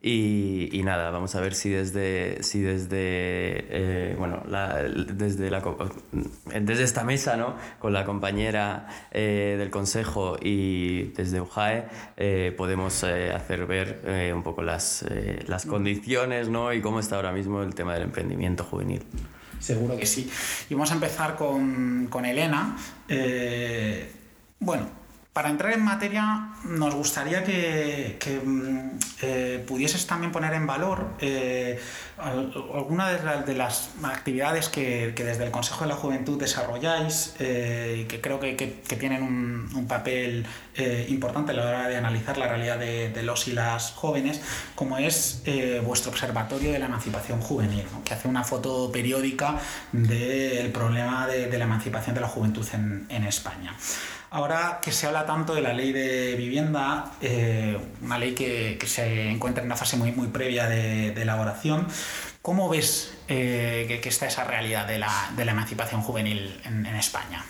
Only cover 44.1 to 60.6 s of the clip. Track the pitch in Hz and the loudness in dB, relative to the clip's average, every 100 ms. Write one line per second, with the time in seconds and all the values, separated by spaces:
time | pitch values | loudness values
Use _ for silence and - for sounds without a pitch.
44.1 | 139 135 151 - - - - 131 131 147 | 2 2 -2 -4 -8 -8 -4 -2 2 2
45.1 | 160 - - - 139 127 120 117 123 131 | 2 0 -2 0 0 2 0 0 0 0
46.1 | - - 113 110 135 147 143 131 120 113 | -2 0 0 0 0 0 0 0 -2 -2
47.1 | 110 - 117 113 135 107 104 92 - - | -4 -2 -2 0 2 2 2 -2 -6 -6
48.1 | 110 127 127 120 127 135 127 127 120 117 | -2 0 0 0 0 0 0 0 0 2
49.1 | 131 135 131 143 147 - - - 120 113 | 2 2 2 0 0 -4 -8 -2 4 4
50.1 | 117 120 135 135 123 120 113 117 117 120 | 4 2 2 2 0 0 0 2 2 2
51.1 | 127 131 131 120 123 117 110 - 110 110 | 0 0 0 0 0 2 0 0 -2 -2
52.1 | 120 117 117 107 107 110 107 107 98 98 | -2 -2 0 0 2 -2 -2 -2 -2 -4
53.1 | 120 104 101 - 90 90 98 - - - | -2 0 -2 -4 -8 -10 -8 -6 -6 -6
54.1 | - - 160 143 160 175 175 - - 151 | -10 -6 -2 2 2 2 0 -2 0 2
55.1 | 156 156 156 160 160 131 120 135 135 131 | 2 2 0 2 2 2 2 2 2 2
56.1 | 127 127 120 120 139 156 151 135 151 - | 2 0 0 0 2 2 2 2 0 -4
57.1 | - 127 120 117 110 110 104 104 - 120 | -4 0 4 4 4 2 0 -4 -8 -4
58.1 | 120 120 127 131 120 110 107 117 - 113 | 0 0 0 0 0 -2 -2 -2 0 2
59.1 | 110 107 110 123 120 120 120 123 127 117 | 2 2 0 0 0 0 0 0 2 2
60.1 | 120 120 123 127 120 | 2 -2 0 0 2